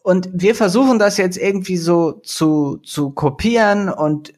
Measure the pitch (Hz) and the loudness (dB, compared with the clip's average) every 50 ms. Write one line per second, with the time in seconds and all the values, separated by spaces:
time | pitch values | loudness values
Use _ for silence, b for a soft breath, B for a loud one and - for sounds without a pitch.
0 | - 202 185 190 180 185 185 175 170 202 226 220 233 190 175 233 269 262 247 220 | -2 0 0 0 0 -4 -4 -2 0 0 2 2 0 2 2 4 4 4 4 4
1 | 208 202 196 - 190 185 180 - - 196 196 196 185 - 185 175 165 165 175 170 | 2 2 2 0 -2 -2 -2 -2 -2 -2 -2 -2 -4 -4 -4 -2 0 2 2 2
2 | 170 160 139 - - - - - 160 156 156 151 147 139 - 78 - - - - | 2 0 -2 -6 -12 -12 -6 -2 0 2 2 2 0 -2 -4 -8 -12 -10 -6 -6
3 | 147 139 139 - - 151 139 - - 220 233 233 220 208 202 202 202 185 156 - | -6 -6 -4 -2 -2 -2 -2 0 -2 0 2 2 4 2 2 0 0 -2 -2 -2
4 | 151 151 151 151 151 - - | -2 -2 -2 -2 -6 -10 -20